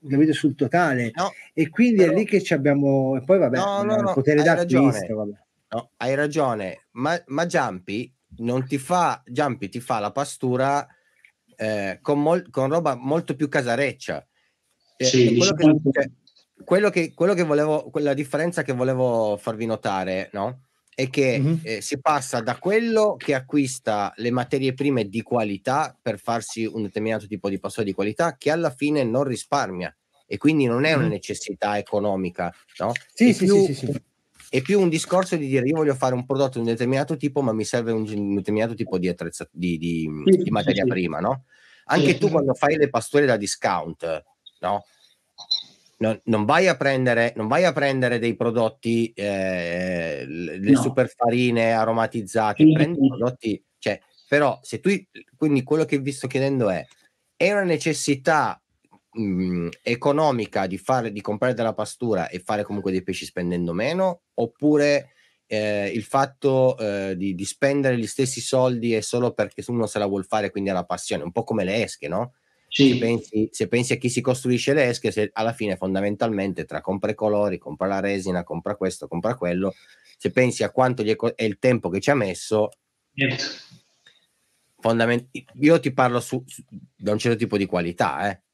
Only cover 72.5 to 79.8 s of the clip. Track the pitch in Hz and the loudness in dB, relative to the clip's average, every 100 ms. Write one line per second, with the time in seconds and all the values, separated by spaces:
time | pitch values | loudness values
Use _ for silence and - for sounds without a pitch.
72.5 | _ _ - 139 120 117 117 - 107 110 | _ _ 4 4 4 0 -2 -2 -2 -2
73.5 | - 110 120 123 123 127 123 120 127 127 | -2 -2 0 0 -2 -2 -2 -2 -2 0
74.5 | 123 - 147 127 117 113 104 104 - 110 | 0 2 2 2 0 -2 -2 -2 0 -2
75.5 | 117 107 92 95 95 101 104 117 104 95 | -2 -4 -2 -2 -2 -2 -2 -2 -2 -4
76.5 | 87 85 76 - 98 104 107 107 104 104 | -4 -8 -8 -6 -4 -4 -2 -2 0 0
77.5 | 90 - 76 95 98 98 98 92 90 87 | -2 -10 -6 -4 -2 -2 -4 -2 -4 -4
78.5 | 80 - - 92 - - 87 107 - 87 | -8 -6 -4 -4 -6 -8 -6 -4 -4 -4
79.5 | 90 98 - | -2 -4 -6